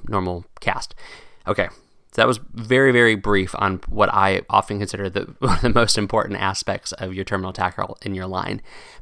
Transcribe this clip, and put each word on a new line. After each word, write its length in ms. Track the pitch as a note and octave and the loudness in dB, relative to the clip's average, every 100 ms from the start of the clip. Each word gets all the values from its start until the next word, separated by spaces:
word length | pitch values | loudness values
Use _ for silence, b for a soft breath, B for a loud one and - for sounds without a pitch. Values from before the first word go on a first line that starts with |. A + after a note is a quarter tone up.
| - | -4
normal 380 | G2+ F#2 F2+ - - | -2 -2 -6 -10 -8
cast. 340 | - F#2 - - B B B B - | -4 -4 -6 -12 B B B B -4
Okay, 220 | - F2+ | -2 -2
so 540 | - _ _ _ - | -6 _ _ _ 2
that 40 | A2+ | 2
was 140 | A#2 - | 2 -4
very, 380 | A#2 A2 B2+ C3+ | -12 0 4 6
very 240 | A#2+ A#2 A2 | 6 6 4
brief 380 | G2 G2+ F#2+ - | 2 2 2 0
on 240 | G2+ F#2 - | -2 -2 -4
what 180 | G#2 G#2 | 0 2
I 300 | G2+ G2 F#2 - | 4 2 0 2
often 300 | G#2 - G#2 | 0 2 -4
consider 320 | G2+ G2 G2 | -6 -4 -4
the, 140 | G2 | -4
<laughs> 100 | - - | -6 -4
one 160 | C3 - | 2 4
of 40 | |
the 80 | B2 | 4
most 300 | A#2+ A2+ - | 4 4 2
important 420 | G2+ A2 G#2 G2 | 2 0 0 -2
aspects 520 | F#2+ G2 - G2+ - | -2 -2 -4 -6 -8
of 200 | F#2+ F#2+ | -10 -8
your 140 | F#2 G2 | -6 -4
terminal 260 | G2+ F#2 | -4 -4
tackle 460 | F#2+ F2+ - G2 - | -2 -4 -2 -6 -6
in 140 | - | -8
your 120 | F#2+ F#2 | -6 -4
line. 360 | F#2 - G#2+ B B B B | -6 -4 -6 B B B B